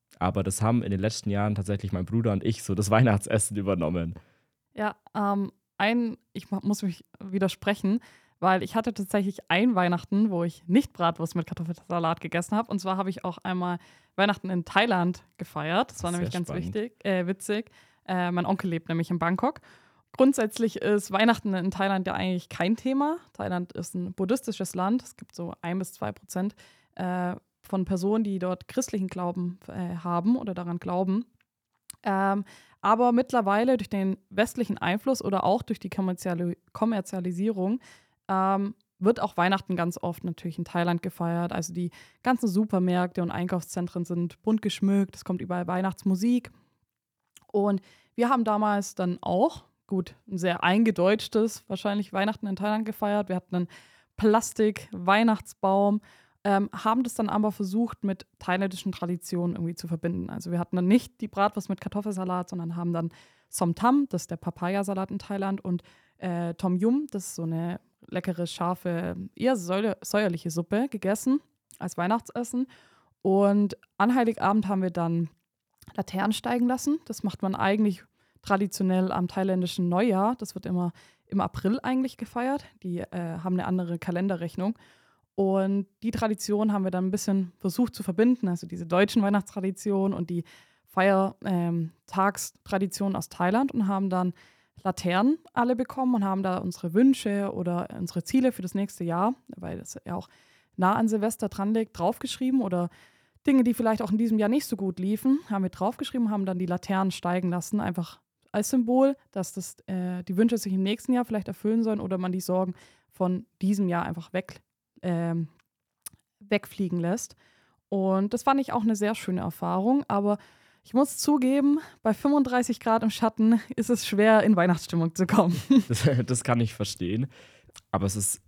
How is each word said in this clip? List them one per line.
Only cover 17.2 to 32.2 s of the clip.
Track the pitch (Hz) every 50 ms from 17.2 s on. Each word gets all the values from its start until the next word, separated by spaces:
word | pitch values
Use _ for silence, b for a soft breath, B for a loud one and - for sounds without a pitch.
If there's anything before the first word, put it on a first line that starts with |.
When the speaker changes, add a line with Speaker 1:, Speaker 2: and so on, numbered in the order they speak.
| 175
Speaker 2:
witzig. | 175 196 - - - 208 214 226 b b b b b b b _
Äh, | - 185 180 180 175
mein | 175 175 180
Onkel | 196 196 - - 185
lebt | 165 165 - -
nämlich | 165 165 165 -
in | 180 165
Bangkok. | 165 170 190 - - 269 - - b b b b b b b b b _
Grundsätzlich | - - 262 269 269 - 220 214 - - 226 220 -
ist | - - 202 208 208 196 -
Weihnachten | 190 196 220 240 226 - - 208 190
in | 185 175 190
Thailand | - - 190 196 196 190 180
ja | 185 -
eigentlich | - 185 185 185 175 - -
kein | - - 170 185 226
Thema. | - - 262 269 277 285 302 330 349 - _
Thailand | _ - 202 196 180 175 175 - -
ist | - 175 - -
ein | 185 175 180 185
buddhistisches | - 190 185 240 247 - 240 202 - 190 - -
Land. | 180 180 196 233 254
Es | - - -
gibt | - - - -
so | - 175 170 - -
ein | - 170 180 190
bis | 185 -
zwei | - - - 104
Prozent, | 104 - - - - 185 185 208 b b b b b b b b _
äh, | - 185 180 180 180 180 180 185 - - _ _ _
von | - - 196 190 180
Personen, | - 190 180 185 196 214 226 220
die | 202 196 185
dort | 180 185 180 180 - -
christlichen | - 262 262 - - 202 190 180
Glauben, | - 180 180 175 175 180 175 175 180 - - -
äh, | - 185 180 170 175
haben | 170 165 175 175 175 175 214 240
oder | 262 - 202 180
daran | 180 175 175 170 170
glauben. | - 170 175 180 196 185 190 220 240 _ _ _ _ _ _ _ _ _ _ _ _ - - _
Ähm, | - 214 196 190